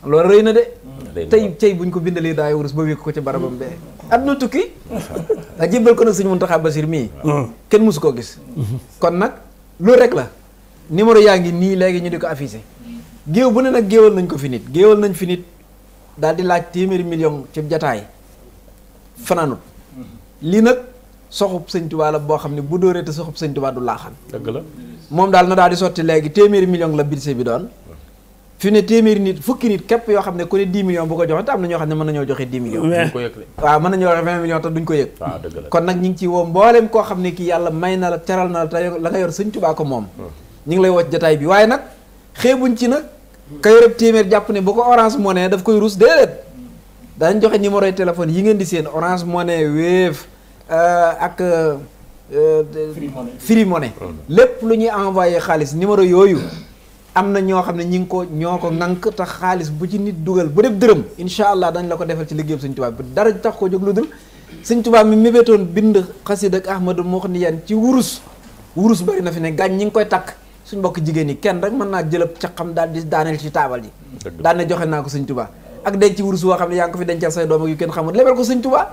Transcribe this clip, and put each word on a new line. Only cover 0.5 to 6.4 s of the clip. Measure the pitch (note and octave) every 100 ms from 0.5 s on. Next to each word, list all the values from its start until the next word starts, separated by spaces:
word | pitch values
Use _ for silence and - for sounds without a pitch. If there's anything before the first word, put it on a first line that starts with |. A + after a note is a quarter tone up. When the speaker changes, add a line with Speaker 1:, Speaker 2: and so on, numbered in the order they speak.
Speaker 1:
de. | A3 A#3 - - - -
Speaker 2:
Rëy | D3+
na. | -
Speaker 1:
Tey, | A3 G#3 D#3
tey | G#3+
buñ | F3+ F3+
ko | F3
bindalee | E3+ F3 E3
daayu | D#3 D3+ D3+
urus | D3
ba | D3
wékk | D#3 D3+
ko | -
ca | D3+
barabam | C3+ C3+ C3 B2
bee. | C3 E3+ - - -
Àdduna | A#3+ C4+ C#4
tukki. | B3+ C#4+ A4+ - - A3+ - - E3 A4 - -
Nga | E3
jébbal | A#3+ A3+
ko | A#3
nag | A3+
sëñ | F#3+ G3
Muntaxa | F#3